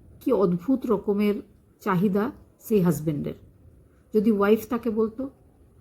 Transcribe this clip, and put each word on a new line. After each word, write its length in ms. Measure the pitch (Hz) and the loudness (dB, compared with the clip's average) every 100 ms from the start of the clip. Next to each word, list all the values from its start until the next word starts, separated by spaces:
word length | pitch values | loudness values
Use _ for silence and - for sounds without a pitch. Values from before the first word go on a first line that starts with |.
| - - | -20 -8
কি 120 | - | -2
অদ্ভুত 540 | 214 190 175 - 262 254 | 2 2 0 0 -2 0
রকমের 500 | 202 - 202 208 202 - _ _ _ | -2 -2 0 0 -2 -6 _ _ _
চাহিদা 520 | 214 180 208 196 233 - - _ | -2 0 2 0 -2 -6 -20 _
সেই 220 | - 214 | 0 2
হাজব্যান্ডের। 520 | 175 147 156 147 151 - - - - - - _ _ 214 | 2 0 -2 -4 -6 -10 -18 -20 -20 -20 -20 _ _ 0
যদি 160 | 208 | 2
ওয়াইফ 360 | 202 202 220 220 | 2 4 2 2
তাকে 200 | 240 240 | -4 -4
বলতো 400 | 214 220 220 269 - - _ - - | -2 -2 -4 -12 -12 -20 _ -20 -20